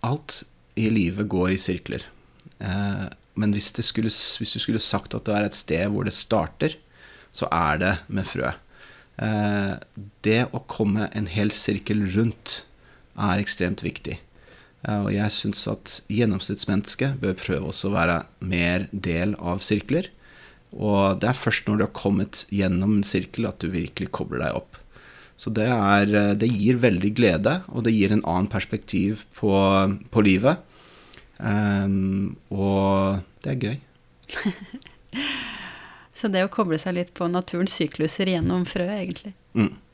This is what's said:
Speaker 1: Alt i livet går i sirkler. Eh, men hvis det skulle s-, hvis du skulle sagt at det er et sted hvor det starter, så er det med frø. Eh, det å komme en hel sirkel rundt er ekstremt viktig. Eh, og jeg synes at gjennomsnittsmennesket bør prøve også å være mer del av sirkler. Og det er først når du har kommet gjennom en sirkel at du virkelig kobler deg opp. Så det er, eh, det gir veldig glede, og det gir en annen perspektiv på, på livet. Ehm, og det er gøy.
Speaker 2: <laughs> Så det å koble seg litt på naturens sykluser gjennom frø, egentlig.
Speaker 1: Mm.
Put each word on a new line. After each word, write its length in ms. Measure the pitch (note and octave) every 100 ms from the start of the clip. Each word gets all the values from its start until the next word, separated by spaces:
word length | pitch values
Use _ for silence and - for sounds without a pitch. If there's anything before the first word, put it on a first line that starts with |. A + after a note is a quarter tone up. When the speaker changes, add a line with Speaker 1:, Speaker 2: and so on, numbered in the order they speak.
| A#2+
Speaker 1:
Alt 360 | D3 - - - _ _
i 140 | - A2
livet 380 | A2 E2+ F#2+ G#2
går 240 | F2+ F#2
i 60 | F#2+
sirkler. 440 | - F2+ - - - - - _ - -
Eh, 440 | G#2 F#2+ G2+ G2 G2 - _
men 200 | - G#2+
hvis 160 | G#2 - -
det 80 | A2+
skulle 260 | - A2
s-, 260 | - - -
hvis 140 | A#2 -
du 40 |
skulle 200 | - A2
sagt 340 | - A2 - A2
at 100 | -
det 80 | G#2
er 120 | G#2
et 80 | -
sted 300 | - D#2+ G2
hvor 160 | G#2 G2
det 80 | -
starter, 600 | - A2 D#2+ - D#3 - _ - - - -
så 160 | - -
er 280 | E2+ D#2+ D#2
det 120 | F2+ F2+ -
med 160 | G2 F#2+
frø. 240 | - B1 - - - - - - -
Eh, 500 | A2 G#2+ G#2 G#2 G2 - - - G2+ _ G#2+
det 160 | A2 B2
å 120 | G#2 -
komme 380 | - G#2 G#2 G#2 -
en 140 | G#2
hel 220 | F2+ G#2+
sirkel 500 | - - G2 - G#2+ G2 F#2+
rundt 460 | A#2 - - - - - - - _ -
er 240 | G#2 F#2
ekstremt 440 | G#2 - F2+ G2
viktig. 340 | - - D2 - - - - - - _ -
Eh, 100 | G#2
og 140 | G2+
jeg 220 | G2+ G#2 -
synes 280 | G#2 G2+ -
at 300 | G#2+ - - -
gjennomsnittsmennesket 1080 | G#2+ A#2 F#2+ - G#2 - G2+ - - C3+ C#3
bør 160 | G#2+ F#2
prøve 320 | - C#2+ -
også 180 | - G2
å 60 | G2
være 220 | E2+ E2+ - -
mer 480 | F#2 F2+ F2 F2+ F#2+
del 440 | G2+ F2+ E2 F#2+ G#2
av 260 | F2 F#2
sirkler. 460 | - G#2+ - D#3 F#3+ - - - - - _
Og 480 | - G#2+ G2+ G2 F#2+
det 80 | A2
er 80 | B2
først 300 | - - -
når 100 | G#2
du 60 |
har 120 | G#2+ -
kommet 500 | G2+ G2+ G2+ - -
gjennom 460 | G2+ F#2+ F2 G2 G#2+
en 80 | G2+
sirkel 420 | F#2+ F2+ - A2+
at 120 | -
du 80 | E2
virkelig 360 | F2+ C#2 - F#2+ -
kobler 240 | - B1
deg 160 | D2 -
opp. 180 | - - - - - - - -
Så 140 | -
det 160 | A2 A2
er, 440 | A#2+ G2+ G2+ G2+
eh, 200 | G#2 G2+ G2+
det 140 | A2
gir 260 | A2+ G#2 B2
veldig 320 | A#2+ F2+ G2+ G#2+
glede, 400 | A2+ E2 G#2 E3+ F#3
og 120 | B2
det 100 | A2+ A2
gir 160 | G2
en 120 | G#2+
annen 260 | G#2 F2 G2
perspektiv 720 | G#2 - G#2+ - F#2 F#2+ G#2+ -
på, 160 | - G#2+ G2 F#2+ G2 G2 G2 -
på 100 | A#2
livet. 380 | G#2+ F#2+ A#2+ E3+ - - - - - - - -
Ehm, 920 | A2 G#2 G#2 G2+ G2 G2 F#2+ G2 G2 - -
og 680 | G2 G2 G2 G2 G2 G2 G2 F2+ -
det 80 | -
er 140 | C3+ A#2
gøy. 140 | C3+ - _ _ _ - - G#3 F#3 - C4 - -
Speaker 2:
<laughs> 1160 | - A#3 C#4+ C4+ A#3 G#3+ - - - - - -
Så 120 | A3
det 140 | F#3+ F#3+
å 60 |
koble 260 | - G3 D#3
seg 160 | -
litt 160 | F3 F3 -
på 100 | F3
naturens 480 | F3+ F3+ F3 F#3+
sykluser 560 | - D#3 - D#3 - F#3+
gjennom 320 | F3+ D#3+ F3+ F3
frø, 180 | G3+ F3
egentlig. 480 | G#3 F#3 E3+ G#3 F#3+ _ A#2+
Speaker 1:
Mm. 140 | G2+ - _